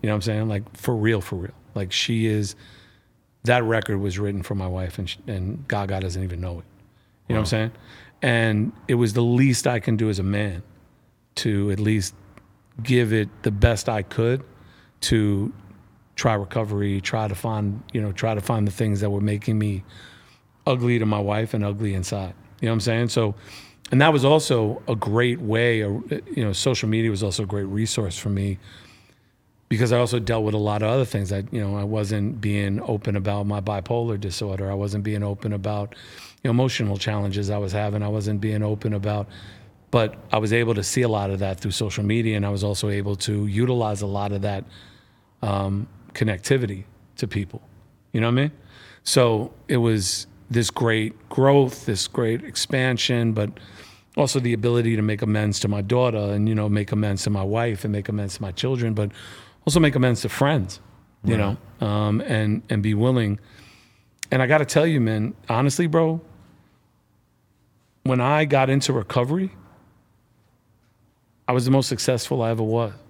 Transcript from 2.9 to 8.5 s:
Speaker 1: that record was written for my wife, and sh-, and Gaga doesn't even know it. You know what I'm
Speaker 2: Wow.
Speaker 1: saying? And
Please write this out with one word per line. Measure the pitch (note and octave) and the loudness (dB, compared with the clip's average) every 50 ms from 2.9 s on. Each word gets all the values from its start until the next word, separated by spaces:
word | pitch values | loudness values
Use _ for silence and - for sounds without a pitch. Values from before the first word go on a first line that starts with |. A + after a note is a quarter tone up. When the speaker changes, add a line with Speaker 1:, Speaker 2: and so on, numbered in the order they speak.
| _ _ _ _ _ _ _ _ _ _ - | _ _ _ _ _ _ _ _ _ _ 2
Speaker 1:
that | A#2+ B2 B2 A#2 | 2 4 4 4
record | A2 A2+ A2 - - G#2+ G2 | 2 2 0 0 0 -2 0
was | G2+ G2+ F2+ G2 | 0 -2 -2 -2
written | G#2 G2+ G2+ G2 F2 | -4 -4 -4 -4 -6
for | - G#2 | -4 -4
my | G2 F#2 | -4 -2
wife, | F#2 F2+ F#2 F#2 F2+ - - | -4 -4 -4 -6 -6 -6 -8
and | F#2+ F2+ | -8 -8
sh-, | - - - | -8 -10 -10
and | - G#2+ F#2+ F#2 F#2+ A2+ E3 - - | -8 -6 -4 -4 -4 -6 -8 -10 -8
Gaga | - G2+ G2+ F#2+ F#2+ F#2+ | -6 -6 -4 -4 -4 -4
doesn't | F#2+ F#2 F2 F#2 | -4 -4 -6 -6
even | F#2+ F2+ F2+ E2+ | -6 -6 -6 -8
know | F2+ F2+ F2 E2+ | -8 -8 -10 -12
it. | - - _ _ - _ _ _ _ _ _ _ _ - | -14 -20 _ _ -20 _ _ _ _ _ _ _ _ -2
You | A#2+ | -2
know | A2 | 0
what | G#2+ - A2+ | 0 0 0
I'm | A2 | 0
Speaker 2:
Wow. | A2 A#2 | -2 -2
Speaker 1:
saying? | A#2+ - - - - - - - _ _ | -6 -12 -20 -20 -20 -20 -20 -20 _ _
And | - A#2+ A#2+ A#2 A2+ A2+ | 0 2 2 4 2 2